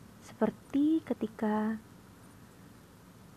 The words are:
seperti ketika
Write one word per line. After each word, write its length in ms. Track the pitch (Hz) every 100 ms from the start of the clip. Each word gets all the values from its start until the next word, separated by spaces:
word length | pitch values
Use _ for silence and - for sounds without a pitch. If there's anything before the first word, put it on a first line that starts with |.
| - - -
seperti 800 | - 214 - - 277 294 320 -
ketika 720 | 247 214 - 214 214 214 220 - - - - - - - - - - - - - - -